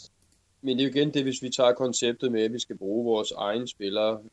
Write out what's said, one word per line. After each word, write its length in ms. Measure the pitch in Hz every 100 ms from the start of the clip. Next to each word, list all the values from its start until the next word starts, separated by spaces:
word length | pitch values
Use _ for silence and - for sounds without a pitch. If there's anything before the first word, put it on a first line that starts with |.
| - _ _ _ _ _
Men 160 | 135 123
det 60 |
er 40 | 135
jo 60 |
igen 200 | 135 147
det, 80 | 147
hvis 200 | 135 127
vi 80 | 127
tager 220 | 127 123
konceptet 600 | 123 127 113 120 120 131
med, 100 | 110
at 100 | 110
vi 60 | 120
skal 180 | - 98
bruge 280 | 95 110
vores 260 | 120 110 104
egne 380 | - 101 113 123
spillere, 520 | - 98 104 110 110 110